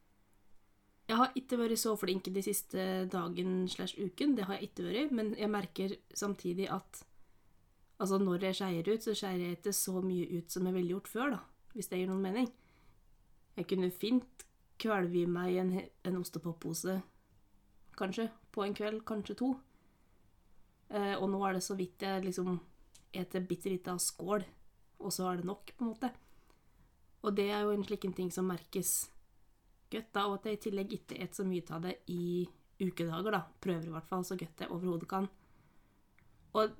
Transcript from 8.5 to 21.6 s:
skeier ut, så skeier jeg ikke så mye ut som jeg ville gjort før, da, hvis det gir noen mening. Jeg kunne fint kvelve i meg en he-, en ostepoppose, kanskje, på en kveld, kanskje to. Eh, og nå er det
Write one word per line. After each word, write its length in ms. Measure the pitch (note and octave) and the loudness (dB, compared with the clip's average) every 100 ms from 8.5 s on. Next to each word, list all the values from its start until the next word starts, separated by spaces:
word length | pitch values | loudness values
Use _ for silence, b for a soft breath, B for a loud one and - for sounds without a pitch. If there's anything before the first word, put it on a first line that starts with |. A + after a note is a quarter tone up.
| F#3 | 0
skeier 300 | F#3+ E3+ E3+ | 0 0 2
ut, 80 | A3 | 2
så 140 | A3+ G3+ | 2 0
skeier 240 | G3 F3+ | 0 0
jeg 160 | F3 F3 | -2 -2
ikke 160 | G3+ | -2
så 300 | G3 - F#3 F#3 | 0 0 0 2
mye 220 | F3+ E3 E3+ | 0 0 -2
ut 160 | - | -4
som 160 | F3+ F3+ | 0 2
jeg 60 | F#3 | 2
ville 180 | F3 | 2
gjort 160 | F#3+ - | -2 -4
før, 240 | A3 C#4+ | -2 0
da, 60 | G3 - - - | -2 -6 -20 -12
hvis 160 | A3 - | -8 -4
det 140 | F3+ | -2
gir 80 | F#3 | 0
noen 100 | F#3+ F#3+ | 2 2
mening. 240 | G#3+ A#3+ - b b b b b - - - - - | 2 0 -2 b b b b b -20 -20 -20 -12 -6
Jeg 120 | E3+ | 0
kunne 160 | F#3 F3+ | 2 2
fint 560 | F3+ G#3+ B3 - - - _ _ - | 0 2 2 2 -10 -20 _ _ -4
kvelve 440 | A3+ G3+ F3 F3 | 0 2 4 4
i 20 | F3 | 4
meg 320 | F3 F3+ F3+ | 2 2 4
en 160 | F#3 F#3 | 4 2
he-, 100 | E3+ - F#3 | -2 -6 -2
en 160 | F3+ | -2
ostepoppose, 760 | F3+ E3 E3+ E3 D#3+ E3 F3+ F#3+ - - _ - - - - - - - | -2 -4 -6 -4 -4 -2 -2 -2 -4 -14 _ -20 -20 -20 -20 -20 -14 -4
kanskje, 320 | F#3+ F#3+ A3+ - - | -2 -2 -4 -6 -8
på 140 | - G3+ | -2 -2
en 100 | G3+ | 0
kveld, 240 | G#3 A3 A3 | -2 -2 -4
kanskje 300 | G#3+ G3+ G3+ | -4 -4 0
to. 120 | B3+ C4 - b b b b b b _ - - - _ - | 0 0 -6 b b b b b b _ -20 -20 -20 _ -6
Eh, 220 | G3+ G3+ G3 | 0 0 2
og 80 | F#3+ | 0
nå 80 | G3 G3 | 2 2
er 100 | |
det 80 | F#3 | 0